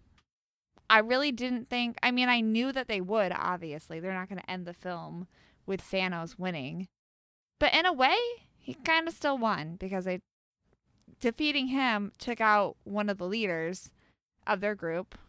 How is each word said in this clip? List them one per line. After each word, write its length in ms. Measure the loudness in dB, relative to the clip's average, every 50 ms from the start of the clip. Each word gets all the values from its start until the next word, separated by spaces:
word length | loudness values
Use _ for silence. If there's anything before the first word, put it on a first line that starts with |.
| _ _ _ _ _ _ _ _ _ _ _ _ _ _ _ _ _ 6
I 100 | 6 6
really 340 | 6 6 4 2 4 2 0
didn't 340 | 0 -2 -2 -2 -4 -4 -4
think, 300 | -4 -2 -2 -2 -2 0
I 100 | 0 2
mean, 180 | 2 4 4 4
I 100 | 4 4
knew 320 | 4 2 2 2 2 0
that 160 | 0 -2 -2 -2
they 140 | -2 -2
would, 320 | 0 2 2 2 2 2 2
obviously. 640 | 0 0 -2 -2 -2 -4 -8 -10 -10 -10 -10 -10 -8
They're 140 | -6 -6 -6
not 160 | -6 -6 -8
gonna 140 | -8 -10 -8 -8
end 180 | -8 -8 -8
the 80 | -10 -12
film 540 | -10 -10 -8 -8 -8 -10 -10 -10 -10 -12 -12 _ _ -20 _ _ _ _
with 160 | -6 -4 -4
Thanos 580 | -4 -4 -2 0 0 0 -2 -4 -6 -8 -8 -6
winning. 480 | -6 -4 -4 -4 -6 -8 -8 -8 -10 -12 _ _ _ _ _ _ _ _ _ _ _ _ _ 2
But 140 | 2 4 4
in 120 | 4 4
a 60 | 2
way, 240 | 4 4 4 4 4 2 0 -2 -4 -8 -14 _ _ _
he 160 | _ -14 -12
kinda 360 | -6 -2 0 2 2 0 -2
still 260 | -4 -2 -2 0 0 2
won, 380 | 0 0 0 -2 -4 -8 -10
because 300 | -10 -8 -6 -4 -4 -2
they, 160 | -2 -4 -4 -6 _ _ _ _ _ _ _ _ _ _ _ _ _ _ _ _ -20 -8 _
defeating 480 | -2 -2 0 0 0 0 0 0 0 0
him 460 | 0 0 2 2 0 0 -2 -6 -10 -8
took 220 | -6 -6 -2 2
out 380 | 4 6 6 6 4 2 -2 -6 _
one 240 | -6 -4 -2 -2 -2
of 80 | -2 -2
the 100 | -4 -4
leaders 640 | -2 -2 -2 -2 -2 -2 -4 -4 -6 -8 -10 -16 -20 _ _ _ _ _ _ _ _ _ _ -2
of 140 | -2 0
their 140 | 0 -2 -2
group, 400 | -2 -4 -4 -4 -4 -4 -8 -12 -20 -20